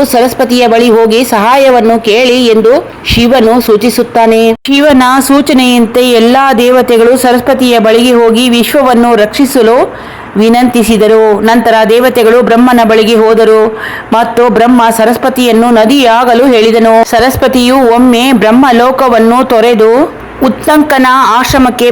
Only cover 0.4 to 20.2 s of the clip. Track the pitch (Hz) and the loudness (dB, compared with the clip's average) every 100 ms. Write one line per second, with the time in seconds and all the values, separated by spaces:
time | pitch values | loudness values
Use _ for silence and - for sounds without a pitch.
0.4 | 247 247 240 226 240 220 226 220 247 226 | -2 0 0 2 2 2 0 0 -2 -2
1.4 | 214 269 269 247 220 226 214 214 254 247 | 0 2 2 2 0 -2 -2 -2 0 0
2.4 | 247 220 220 277 - - - - 233 240 | 0 0 2 0 -2 -12 -6 -2 0 0
3.4 | 220 240 240 208 240 233 233 240 226 226 | 0 0 0 0 0 -2 -2 0 0 2
4.4 | 226 226 - 277 302 262 254 269 262 277 | 0 -2 -4 -2 0 2 2 0 0 0
5.4 | 285 269 254 247 226 247 254 233 226 254 | 0 0 0 0 0 0 0 2 2 2
6.4 | 277 226 240 254 247 233 233 262 254 247 | 0 0 0 0 0 0 2 0 0 -2
7.4 | 247 269 254 233 220 226 247 240 233 226 | -2 -2 0 0 0 0 2 2 2 0
8.4 | 254 233 233 294 254 240 240 226 208 - | 0 0 0 0 0 0 2 0 -2 -2
9.4 | 277 262 220 247 359 - - - - 202 | -2 0 2 0 -2 -8 -18 -20 -10 -2
10.4 | 220 240 247 240 208 220 214 220 220 202 | 0 2 0 0 0 0 2 2 2 0
11.4 | 214 233 220 220 214 233 254 220 220 240 | 0 0 0 0 0 0 0 0 0 2
12.4 | 214 226 247 247 226 220 214 226 220 220 | 2 2 2 2 2 0 0 0 2 2
13.4 | 220 220 220 220 - - - 220 233 233 | 2 2 0 -4 -12 -14 -4 -4 -2 -2
14.4 | 240 214 233 247 226 226 220 233 262 254 | 0 0 0 2 0 0 -2 -2 -4 -2
15.4 | 247 226 240 233 214 277 247 226 254 233 | 0 0 2 2 2 2 2 0 0 0
16.4 | 269 233 220 226 226 226 226 233 247 - | 2 2 2 2 2 2 0 0 -2 -2
17.4 | 262 254 247 269 247 233 254 240 254 247 | -2 0 0 0 2 2 2 2 0 0
18.4 | 214 240 269 233 247 262 262 233 226 247 | 0 2 2 2 0 0 0 2 2 0
19.4 | 262 233 226 233 220 240 330 - | 0 0 0 2 2 0 -2 -6